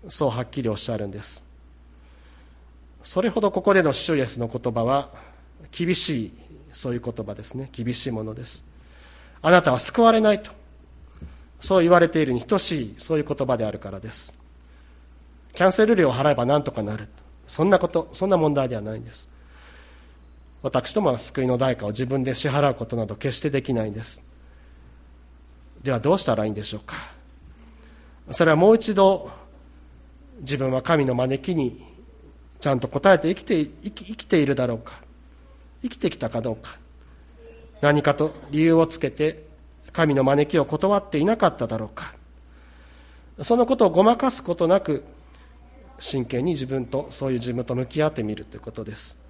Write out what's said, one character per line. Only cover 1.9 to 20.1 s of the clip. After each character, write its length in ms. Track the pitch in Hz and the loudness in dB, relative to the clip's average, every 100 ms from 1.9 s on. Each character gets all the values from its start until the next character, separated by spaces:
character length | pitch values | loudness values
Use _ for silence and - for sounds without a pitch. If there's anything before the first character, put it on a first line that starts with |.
| - - - - - - - - - - - | -20 -20 -20 -20 -20 -20 -20 -20 -20 -20 -18
そ 180 | - 185 | -6 -2
れ 80 | 220 | 0
ほ 120 | 202 | 0
ど 100 | 202 | 0
こ 120 | 196 | 2
こ 100 | 190 | 4
で 80 | 190 | 4
の 100 | 160 | 4
主 240 | 127 - 151 | 2 0 0
イ 40 | |
エ 60 | 120 | 0
ス 120 | - | -4
の 100 | 117 | -6
言 240 | 123 120 | -4 -4
葉 120 | 113 | -2
は 260 | 117 139 143 - - - - - 151 | 0 0 -2 -16 -20 -20 -20 -20 -20
厳 240 | - 170 175 | -6 -2 0
し 300 | - 139 110 | -2 -4 -6
い、 60 | - - - - | -12 -20 -20 -20
そ 180 | - 131 | -10 -6
う 20 | |
い 40 | 120 | -6
う 40 | |
言 240 | 120 113 107 | -6 -10 -10
葉 80 | |
で 80 | 101 | -12
す 140 | 107 127 | -12 -12
ね。 140 | 135 | -12
厳 200 | - 120 | -8 -6
し 120 | 120 135 | -6 -6
い 60 | |
も 120 | 113 | -6
の 120 | 110 110 | -8 -10
で 100 | 120 | -12
す。 180 | - - - - - - - - - | -14 -16 -20 -20 -20 -20 -20 -20 -4
「あ 80 | 156 | 6
な 140 | 175 | 6
た 80 | 170 | 6
は 80 | 127 | 0
救 240 | - - | 0 4
わ 80 | 226 | 6
れ 100 | 226 | 6
な 100 | 214 | 4
い」 100 | 208 | 2
と、 80 | - - - - - - - - - - - - | -4 -20 -20 -20 -20 -20 -20 -20 -20 -20 -20 -12
そ 200 | - 190 | 2 4
う 20 | |
言 80 | 170 | 6
わ 100 | 175 | 6
れ 80 | 170 | 6
て 140 | 160 | 2
い 40 | 143 | 0
る 60 | |
に 100 | 123 | -2
等 160 | - 202 | 0 0
し 240 | - 160 | 0 -4
い、 120 | 113 - | -6 -10
そ 160 | - 160 | -4 -2
う 20 | |
い 40 | |
う 40 | 147 | -2
言 220 | 143 131 | -4 -2
葉 100 | 120 | -2
で 80 | 110 | -2
あ 60 | |
る 80 | 101 | -6
か 100 | 101 | -12
ら 100 | 98 | -12
で 120 | 110 | -12
す。 260 | - - - - - - - - - - - - - - - | -14 -14 -20 -20 -20 -20 -20 -20 -20 -20 -20 -20 -20 -20 2
キ 60 | |
ャ 60 | 190 | 2
ン 20 | |
セ 160 | 185 214 | 4 4
ル 80 | 220 | 6
料 140 | 151 | 4
を 40 | |
払 200 | 117 143 | 4 2
え 20 | 135 | 2
ば 100 | 120 | 2
な 100 | 147 | 2
ん 40 | |
と 80 | 135 | 0
か 120 | 117 | -6
な 120 | 104 107 | -6 -8
る、 120 | 107 - - - - | -12 -20 -20 -20 -14
そ 160 | - | -2
ん 80 | 175 | 2
な 80 | 190 | 4
こ 80 | 175 | 2
と、 220 | 170 160 | -2 -4
そ 140 | - 196 | -6 0
ん 20 | |
な 80 | 180 | 2
問 160 | 156 | 2
題 160 | 143 131 | 0 -2
で 60 | 117 | -4
は 60 | |
な 120 | 104 110 | -8 -10
い 40 | |
ん 40 | |
で 80 | 117 | -12
す。 160 | - - - - - - - - - - | -18 -20 -20 -20 -20 -20 -20 -20 -20 -20